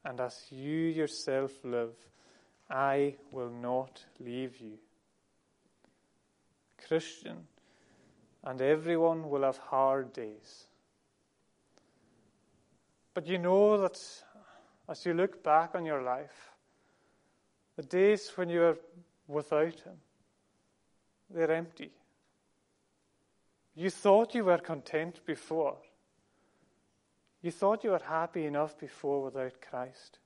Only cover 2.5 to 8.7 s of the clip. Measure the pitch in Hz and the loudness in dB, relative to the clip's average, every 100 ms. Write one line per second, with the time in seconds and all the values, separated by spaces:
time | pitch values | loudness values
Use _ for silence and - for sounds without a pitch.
2.5 | _ - 135 139 139 143 139 - 131 120 | _ -8 -2 2 2 0 -2 -14 -10 -8
3.5 | 120 123 127 135 - - - 123 127 131 | -8 -4 -2 -4 -10 -20 -18 -10 -8 -8
4.5 | 123 113 107 _ _ _ _ _ _ _ | -10 -18 -18 _ _ _ _ _ _ _
5.5 | _ _ _ _ _ _ _ _ _ _ | _ _ _ _ _ _ _ _ _ _
6.5 | _ _ _ - 160 160 - - 175 165 | _ _ _ -2 -2 -2 -14 -16 -16 -18
7.5 | _ _ _ _ _ _ _ _ _ - | _ _ _ _ _ _ _ _ _ -10
8.5 | 131 131 | 0 2